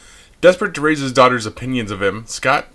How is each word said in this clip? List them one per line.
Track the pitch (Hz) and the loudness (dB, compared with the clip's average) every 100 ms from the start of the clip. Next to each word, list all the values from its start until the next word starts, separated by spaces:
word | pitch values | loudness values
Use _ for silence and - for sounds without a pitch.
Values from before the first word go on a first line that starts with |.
| - - - - | -20 -20 -20 2
Desperate | 170 185 208 | 4 4 -2
to | 151 | -2
raise | 151 156 | -2 -2
his | 135 | -2
daughter's | 127 127 123 110 | 4 4 4 -6
opinions | - 127 127 107 | -8 -6 -4 -4
of | 101 | -2
him, | 98 113 113 | -2 -2 -10
Scott | - 127 143 - | -6 -2 -2 -4